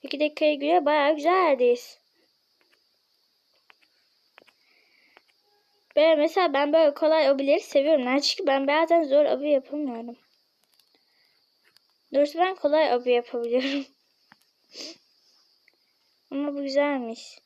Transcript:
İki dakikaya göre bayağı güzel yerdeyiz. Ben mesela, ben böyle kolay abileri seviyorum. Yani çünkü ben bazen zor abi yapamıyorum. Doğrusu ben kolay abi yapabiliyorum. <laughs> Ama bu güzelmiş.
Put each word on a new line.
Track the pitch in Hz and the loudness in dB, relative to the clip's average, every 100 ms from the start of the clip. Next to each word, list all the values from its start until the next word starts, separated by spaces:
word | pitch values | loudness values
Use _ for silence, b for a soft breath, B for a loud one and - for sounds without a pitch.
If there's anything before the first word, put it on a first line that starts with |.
İki | 269 277 | -10 -4
dakikaya | 302 302 302 | -4 0 -2
göre | 294 285 349 | 0 0 0
bayağı | 285 302 285 | 2 0 0
güzel | 311 294 370 339 | 0 0 2 2
yerdeyiz. | 269 247 240 - - _ _ _ _ _ _ _ _ _ _ _ _ _ _ _ _ _ - _ _ _ _ _ _ _ b b b b b b b b _ _ _ _ _ _ - | 2 2 0 -4 -20 _ _ _ _ _ _ _ _ _ _ _ _ _ _ _ _ _ -20 _ _ _ _ _ _ _ b b b b b b b b _ _ _ _ _ _ 2
Ben | 320 311 | 2 4
mesela, | 311 349 349 | 2 0 0
ben | 269 294 | 0 2
böyle | 311 311 | 4 2
kolay | 285 311 320 277 | 2 0 2 2
abileri | 269 277 320 | 0 2 0
seviyorum. | - 285 285 311 | 0 0 2 2
Yani | 247 269 | 2 -2
çünkü | 285 - 339 | -2 -4 -2
ben | 269 277 | 0 0
bazen | 302 330 339 | 0 2 2
zor | 302 277 | 4 2
abi | 294 262 294 | 2 0 0
yapamıyorum. | 277 262 294 285 233 240 240 _ _ _ _ _ _ _ _ _ _ _ _ _ _ _ _ _ _ _ | 0 -2 -10 -8 -10 -14 -18 _ _ _ _ _ _ _ _ _ _ _ _ _ _ _ _ _ _ _
Doğrusu | 269 294 330 | 0 0 0
ben | 370 | -2
kolay | 370 294 302 311 | 0 0 2 2
abi | 247 247 | 0 0
yapabiliyorum. | 240 240 240 233 247 269 277 269 | 0 0 -8 -2 -2 -2 -6 -8
<laughs> | _ _ _ _ _ _ _ _ B 311 330 _ _ _ _ _ _ _ _ _ _ _ _ _ | _ _ _ _ _ _ _ _ B -20 -20 _ _ _ _ _ _ _ _ _ _ _ _ _
Ama | 277 294 | -8 -6
bu | 285 | -6
güzelmiş. | 277 269 285 277 233 233 - - | -4 -2 -2 -4 -8 -14 -18 -20